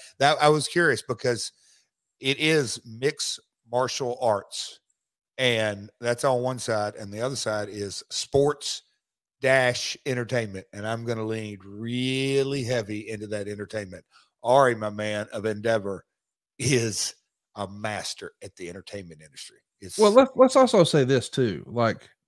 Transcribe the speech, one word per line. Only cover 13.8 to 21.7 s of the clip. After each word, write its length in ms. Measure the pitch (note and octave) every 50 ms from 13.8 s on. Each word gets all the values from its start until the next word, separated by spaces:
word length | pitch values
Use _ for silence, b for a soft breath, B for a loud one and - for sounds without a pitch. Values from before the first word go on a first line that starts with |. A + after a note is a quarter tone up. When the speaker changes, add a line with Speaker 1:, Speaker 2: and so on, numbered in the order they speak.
| G2+ F2+ F2+ E2+ - _ b b b b b b -
Speaker 1:
Ari, 300 | A#2 B2+ C#3 C#3 B2+ A#2
my 160 | G#2+ A2 G#2+
man 380 | G#2 G#2 G#2+ G#2+ G#2+ G#2 G#2+ -
of 140 | - A2 G2+
Endeavor, 580 | A2 G#2+ G#2+ G#2 A#2 A2+ A2 F#2+ G2+ G2 E2+ - _ _ _ _ _ _ _ _ _ _
is 560 | - B2 B2+ C#3 A#2+ A#2 A2+ G2 - - - - _ _ _ _ _ _ _ -
a 120 | G#2 G2+
master 640 | F#2+ G2+ G2+ G#2+ G#2+ G#2 F#2 E2+ - - - G2 - _ - -
at 120 | G2 _
the 140 | - F#2 E2+
entertainment 520 | F2+ G2 - - - G2+ F#2 E2+ D#2+ D2+
industry. 380 | D2+ D2+ - - - - - _ _ _ _ _
It's 180 | G2+ F#2 - -
Speaker 2:
Well, 120 | G#3+ G#3
let's, 200 | G#3 B3+ C4+ C4 -
let's 200 | - C4 B3+ -
also 280 | C#4 C4 A#3 - G3+ E3
say 200 | - - D3+ C3
this 260 | B2 C#3 B2 - -
too. 340 | - C#3 B2+ A2 F2 C#2+ -
Like, 420 | -